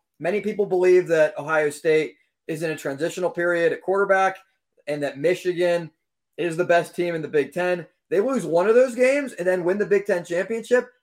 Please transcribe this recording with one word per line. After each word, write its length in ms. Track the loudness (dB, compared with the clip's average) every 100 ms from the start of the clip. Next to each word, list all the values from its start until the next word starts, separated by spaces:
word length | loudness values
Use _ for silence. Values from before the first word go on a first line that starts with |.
| _ -10
Many 220 | -4 -4
people 260 | -4 -4 -2
believe 400 | 2 4 4 4
that 300 | 2 2 0
Ohio 320 | -4 0 0
State 460 | -2 0 0 0 -8 _ _ -10
is 160 | -8
in 80 | -6
a 40 | -6
transitional 540 | -6 -6 -6 -4 -6
period 420 | -2 -2 0 0
at 100 | -2
quarterback 560 | -2 0 2 2 2 -2 _ _ _ _ -10
and 140 | -6
that 120 | -6 -2
Michigan 760 | 0 0 -2 0 0 0 -4 _ _ _ _ -8
is 200 | -6 -2
the 80 |
best 320 | 2 2 0 -4
team 180 | -4
in 80 | -4
the 60 | -2
Big 240 | -2 -2
Ten. 340 | -2 -2 -2 -6 _ -4
They 100 | 0
lose 240 | 0 0
one 240 | 0 2 4
of 60 |
those 220 | 4 4 4
games 360 | 2 2 -2
and 140 | -4 -2
then 180 | 0
win 140 | 0 0
the 80 | 2
Big 200 | 0 0
Ten 180 | -4
championship, 640 | -2 -4 -4 -6 0 0 0 _